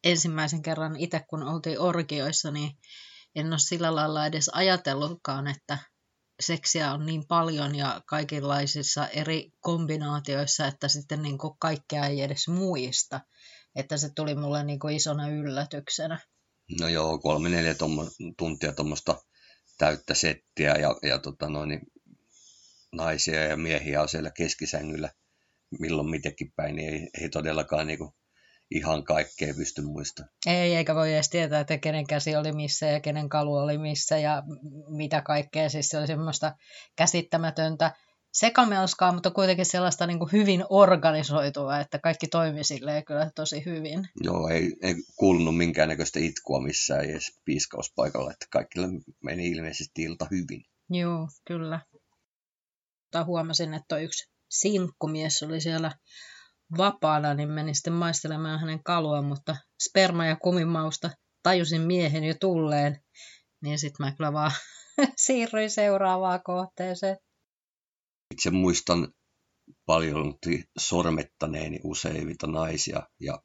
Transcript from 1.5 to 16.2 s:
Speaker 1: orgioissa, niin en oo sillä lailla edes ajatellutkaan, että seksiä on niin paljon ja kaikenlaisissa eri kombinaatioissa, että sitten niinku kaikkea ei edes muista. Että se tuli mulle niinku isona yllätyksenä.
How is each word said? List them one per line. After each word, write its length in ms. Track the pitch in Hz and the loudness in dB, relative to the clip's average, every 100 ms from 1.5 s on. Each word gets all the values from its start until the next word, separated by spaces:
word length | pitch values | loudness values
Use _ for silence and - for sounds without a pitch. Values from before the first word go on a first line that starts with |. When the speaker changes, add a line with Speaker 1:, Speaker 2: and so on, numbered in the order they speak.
| 165 165 151 | -4 -4 0
Speaker 1:
orgioissa, 680 | 180 170 151 147 139 160 151 | 0 0 -2 -4 -2 -2 -2
niin 200 | 147 147 143 _ - - - _ 156 | -4 -6 -8 _ -20 -20 -20 _ -4
en 120 | 156 | -2
oo 60 | 160 | 0
sillä 360 | - 170 165 | 0 0 0
lailla 320 | 160 151 151 151 | 0 0 0 -2
edes 220 | 156 - | -2 -2
ajatellutkaan, 1000 | - 190 185 151 135 147 170 - 139 139 | 2 2 2 0 -2 -4 -6 -6 -4 -4
että 320 | 143 - 143 - _ _ _ _ - | -8 -6 -8 -8 _ _ _ _ -8
seksiä 520 | - 165 - 165 147 | -4 -2 0 0 0
on 140 | 139 151 | -2 -4
niin 200 | 160 151 | -4 0
paljon 480 | 170 165 156 143 | 2 2 0 -2
ja 280 | 143 139 - - | -2 -2 -4 -4
kaikenlaisissa 1000 | 151 151 151 139 143 143 151 139 - 143 | -4 -2 -4 0 0 0 -2 -2 -2 -2
eri 440 | 151 151 160 - _ | -4 -2 -2 -4 _
kombinaatioissa, 1040 | 170 170 160 156 147 147 143 139 143 - 139 | -4 -2 0 -2 -2 -4 -2 -2 0 0 -2
että 220 | 139 143 | -2 -2
sitten 340 | 147 143 151 | -2 -2 -4
niinku 340 | 151 139 156 - | -4 -4 -6 -4
kaikkea 460 | 160 156 _ 147 143 | -2 -2 _ -2 0
ei 160 | 143 | 0
edes 260 | 139 139 - | -2 -2 -2
muista. 720 | 175 190 160 127 127 - 135 - _ - - _ | 0 0 -2 -2 -2 -4 -6 -12 _ -20 -20 _
Että 220 | 135 135 147 | -10 -6 -4
se 140 | 147 | -4
tuli 200 | 143 151 | -2 -2
mulle 300 | 143 147 147 | -2 -2 -2
niinku 240 | 147 143 151 | -2 -4 -4
isona 400 | 151 156 147 147 | -2 -2 -2 -2
yllätyksenä. 920 | 151 147 135 143 147 143 - 160 160 | -4 -4 -4 -6 -8 -8 -6 -4 -8